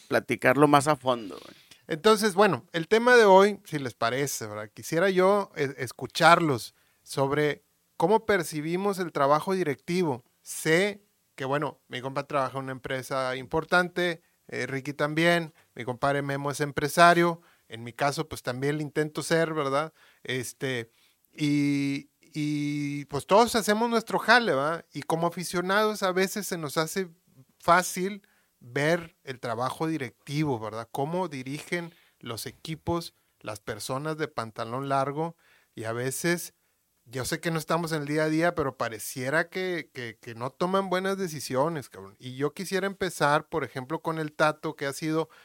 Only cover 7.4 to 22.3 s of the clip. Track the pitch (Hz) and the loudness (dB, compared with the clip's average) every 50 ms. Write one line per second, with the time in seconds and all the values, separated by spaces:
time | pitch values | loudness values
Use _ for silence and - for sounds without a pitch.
7.4 | 151 147 - - _ _ _ _ _ _ _ - 170 180 220 214 220 - 208 185 | 0 -2 -2 -6 _ _ _ _ _ _ _ -2 2 2 2 2 2 2 0 0
8.4 | 156 - 156 151 147 165 170 185 202 202 190 180 185 156 - 151 139 139 147 156 | 0 -4 -6 -6 -4 -4 -4 -2 -2 -2 -2 -2 -6 -6 0 0 4 4 4 2
9.4 | - 196 190 185 170 151 131 - _ - 170 185 180 151 123 117 - _ _ _ | 2 0 -2 -2 -2 -2 -4 -6 _ -2 -2 0 0 0 -2 -4 -8 _ _ _
10.4 | _ - - - - 156 160 175 196 208 196 - _ _ _ _ _ _ _ - | _ -12 -12 -4 0 2 4 4 4 0 -2 -8 _ _ _ _ _ _ _ -8
11.4 | 135 131 139 147 151 131 - _ _ _ 127 127 120 135 135 143 135 - 147 143 | -4 -2 -2 -2 -2 -4 -6 _ _ _ -12 -10 -8 -6 -6 -8 -6 -4 -2 -2
12.4 | 131 127 127 135 135 131 131 131 - - 135 131 123 - 139 131 131 127 127 131 | -2 -2 -4 -6 -8 -8 -10 -10 -6 -6 -6 -6 -6 -4 -4 -2 -2 -2 -4 -6
13.4 | 127 - - 160 151 - 180 180 180 175 - 180 175 175 165 165 _ _ _ _ | -6 -4 -4 -4 -2 2 2 2 2 2 -2 -2 -2 -2 -2 -6 _ _ _ _
14.4 | _ - 123 120 123 127 135 131 127 143 139 - 151 147 151 160 165 170 170 170 | _ -10 -6 -6 -4 -4 -6 -6 -6 -8 -4 -2 -2 -2 0 2 2 4 2 2
15.4 | 165 151 - _ _ _ _ - 113 127 120 113 143 139 143 143 143 139 139 139 | 0 -4 -12 _ _ _ _ -10 -8 -8 -4 -2 0 0 0 0 -2 -4 -4 -4
16.4 | 143 143 131 143 147 143 - - 151 143 - 175 170 170 170 170 175 175 165 170 | -4 -6 -4 -4 -4 -4 -2 -4 -4 0 4 6 8 8 8 6 4 2 0 -4
17.4 | _ _ _ _ _ _ 117 113 120 120 - - 143 143 139 160 151 - - - | _ _ _ _ _ _ -16 -14 -14 -14 -6 -2 -2 -2 0 -2 -6 -8 -10 -8
18.4 | - 135 123 127 135 143 151 151 151 139 - 156 151 151 151 165 143 - 165 165 | -6 -6 -4 -2 -2 -2 -2 -2 -4 -4 -2 -2 -2 -2 -4 -6 -2 0 2 2
19.4 | 165 160 160 156 139 135 135 143 160 160 - _ _ _ _ _ - - 123 131 | 2 2 0 -2 -2 0 0 0 -2 -2 -8 _ _ _ _ _ -8 -6 -6 -6
20.4 | 120 - - _ 139 131 127 120 113 - _ _ _ _ _ _ _ _ _ 147 | -6 -8 -8 _ -6 -4 -4 -4 -6 -10 _ _ _ _ _ _ _ _ _ -4
21.4 | 151 147 147 147 143 143 143 139 139 139 139 139 143 _ _ _ _ _ | 0 0 2 2 2 0 0 0 -2 -2 -4 -6 -8 _ _ _ _ _